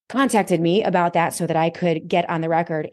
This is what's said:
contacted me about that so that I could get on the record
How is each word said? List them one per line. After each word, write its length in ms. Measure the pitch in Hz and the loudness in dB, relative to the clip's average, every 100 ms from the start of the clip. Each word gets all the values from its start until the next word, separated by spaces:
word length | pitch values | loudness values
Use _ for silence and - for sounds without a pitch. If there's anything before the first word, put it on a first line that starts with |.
| - | -6
contacted 540 | 240 269 220 190 170 | -2 2 2 2 2
me 220 | 165 185 | 2 2
about 300 | - 180 175 | 2 2 2
that 200 | 175 165 | 2 0
so 140 | - 165 | -2 -2
that 100 | 160 | 0
I 140 | 165 | 0
could 360 | 165 175 165 170 | 0 -2 -2 -2
get 220 | 175 175 | -2 0
on 120 | 170 | -2
the 60 | 165 | 0
record 380 | 165 170 156 151 | 0 0 -4 -6